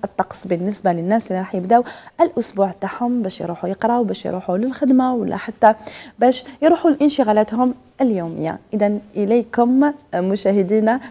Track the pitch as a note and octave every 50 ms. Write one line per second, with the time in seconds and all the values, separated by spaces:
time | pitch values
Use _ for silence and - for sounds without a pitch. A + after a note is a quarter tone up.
0 | - - - - F#3+ - - - - F#3 F3+ E3+ F3+ G3+ G#3 - - F#3 F3 E3+
1 | E3 F#3 G#3+ A3+ - - F#3 F#3 F#3+ - - F#3 F3+ F#3+ A#3 A#3+ A#3+ - - -
2 | - - - - E4+ - - B3 A3 - - G3 G3 F#3+ F3+ - G3 F#3+ - -
3 | B3 A#3+ B3 A#3+ G#3 F#3 - - E3 E3+ E3+ - - F3+ G3 - - A3+ A#3+ B3
4 | A#3 F#3+ F#3+ - - - F3+ F#3 - - F3+ F#3+ A#3 C4 B3+ - D4 B3+ C4 B3+
5 | B3+ B3+ B3+ A#3 G3 F3 - - - A#3 G#3+ - A3+ G#3+ A3+ A3 - - - -
6 | - C4+ - - A#3 B3+ B3+ - - - - - D4 E4 F4 E4 - E4 C#4+ -
7 | D4 D4 D4 - B3 G#3+ G#3 G#3+ G#3 - A3 A#3 B3+ B3+ B3 - _ _ _ -
8 | C4+ A#3+ G#3+ F3+ E3+ E3 E3 D#3 D3+ D#3+ - - - _ G#3+ G#3 G#3 G#3 G#3 G3+
9 | - - - G#3+ G3+ G3 A#3 A#3+ A#3 - - B3 A#3+ A#3+ B3+ C4+ C#4+ D4 D4 -
10 | - _ - F3+ F3+ F#3+ G3 G#3 - G3 G3 G3+ F#3 F3 G#3+ A3 G#3+ A3 A#3+ C4
11 | - A#3+